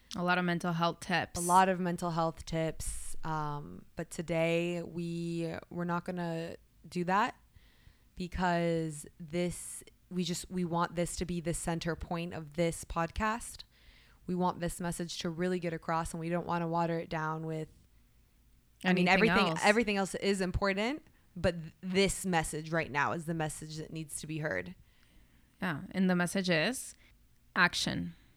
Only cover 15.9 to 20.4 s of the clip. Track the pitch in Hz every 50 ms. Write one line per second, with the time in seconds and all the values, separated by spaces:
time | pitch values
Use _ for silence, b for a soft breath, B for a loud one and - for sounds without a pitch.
15.9 | 165 165 170 - - 170 160 170 170 175 - - 170 170 170 165 165 170 170 165
16.9 | 165 165 170 - - 160 156 156 160 160 160 160 160 160 156 - - - - _
17.9 | _ - - _ _ - _ _ _ _ _ _ _ - _ _ _ _ - 185
18.9 | 180 175 175 175 185 196 - 165 175 196 196 175 160 170 - 180 208 226 233 208
19.9 | 208 196 196 180 - - - 196 202 190